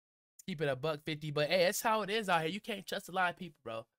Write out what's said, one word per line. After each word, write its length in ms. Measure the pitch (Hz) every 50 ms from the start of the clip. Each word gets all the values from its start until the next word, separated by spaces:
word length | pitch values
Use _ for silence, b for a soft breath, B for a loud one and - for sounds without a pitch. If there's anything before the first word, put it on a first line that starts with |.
| _ _ _ _ _ _ _ - -
Keep 180 | - 185 151 156
it 60 | 143
a 60 | 135
buck 240 | 131 131 160 156 147 -
fifty, 260 | - 156 151 151 151
but 180 | 143 147 151 143
hey, 140 | 170 190 170
that's 140 | - - -
how 220 | - 233 220 220 208
it 80 | 180
is 180 | 208 226 220 185
out 120 | 180 165
here. 100 | 160 160
You 100 | 180 202
can't 240 | - - 220 196 180
trust 240 | - - 190 - -
a 40 | 165
lot 180 | 185 185 175
of 60 | 170
people, 220 | - 185 165 - _ -
bro. 240 | 113 113 113 113 - _